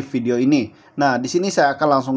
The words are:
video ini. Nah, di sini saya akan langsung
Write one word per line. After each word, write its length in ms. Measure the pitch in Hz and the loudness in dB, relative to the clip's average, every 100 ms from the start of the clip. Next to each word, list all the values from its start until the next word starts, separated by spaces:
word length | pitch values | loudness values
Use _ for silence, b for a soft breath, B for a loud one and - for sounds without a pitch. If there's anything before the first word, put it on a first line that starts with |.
| 135 | 0
video 340 | 131 117 120 | -4 -2 0
ini. 320 | 131 147 110 b b - | 2 2 0 b b -2
Nah, 220 | 139 123 | 0 0
di 80 | 127 | -2
sini 220 | 175 190 | -2 -2
saya 240 | 175 143 139 | 2 2 2
akan 240 | 151 139 | 0 0
langsung 160 | 131 | 0